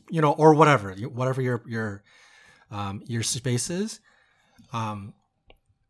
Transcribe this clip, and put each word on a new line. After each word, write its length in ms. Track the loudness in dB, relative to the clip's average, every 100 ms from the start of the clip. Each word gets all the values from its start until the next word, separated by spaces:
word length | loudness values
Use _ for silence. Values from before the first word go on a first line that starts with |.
| -6
you 100 | 0
know, 120 | 0
or 220 | 6 6
whatever, 380 | 8 6 4 0 -10
you, 120 | -10
whatever 340 | -4 -4 -2
your, 180 | -2 -4 -6
your, 380 | -6 -6 -8 _ _ _ _ _ _ _
um, 320 | -10 -8 -10 -8
your 180 | -6
space 460 | -4 -4 -2 -2 -2
is, 280 | -6 -6 -8 _ _ _ _ _ _ _
um, 400 | -8 -8 -8 -14 -20 _ _ _ -20 _ _ _